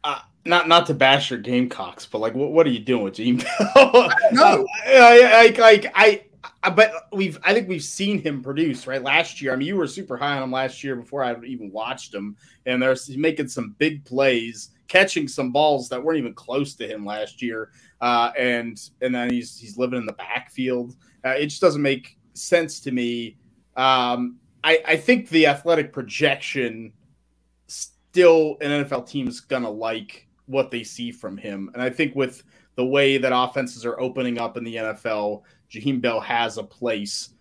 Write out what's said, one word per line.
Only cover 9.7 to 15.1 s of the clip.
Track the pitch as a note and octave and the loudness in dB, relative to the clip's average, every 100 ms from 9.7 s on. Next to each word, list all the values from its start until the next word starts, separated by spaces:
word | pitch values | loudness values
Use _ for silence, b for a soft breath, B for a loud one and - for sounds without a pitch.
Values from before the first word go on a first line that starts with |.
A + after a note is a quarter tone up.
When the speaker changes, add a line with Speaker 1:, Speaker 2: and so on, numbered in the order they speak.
| G3 | -4
Speaker 1:
were | D3 | -6
super | - - B2 | -8 -12 -6
high | D3 C#3 | -4 -4
on | |
him | C3 | -4
last | C3 C3 C3 | -4 -6 -8
year | C#3 B2+ | -10 -10
before | A#2+ C#3 | -10 -6
I | B2+ A#2 | -6 -6
even | A#2+ A#2+ G#2+ | -12 -14 -12
watched | G#2 A2+ C3 - | -10 -10 -10 -12
him, | G2+ G2+ G#2 b b - | -12 -12 -14 b b -6
and | B2+ | -2
there's, | C3 C3 C#3 | 0 -2 -4
he's | C3 | -4
making | D#3+ D#3 C3 | -2 -2 -6
some | - G#2+ G#2 | -8 -12 -4
big | D#3 D3+ | -4 -4
plays, | - B2+ C#3 A#2+ A#2 A#2 - _ _ | -8 0 0 0 -4 -12 -20 _ _
catching | F#3 F#3+ | 2 2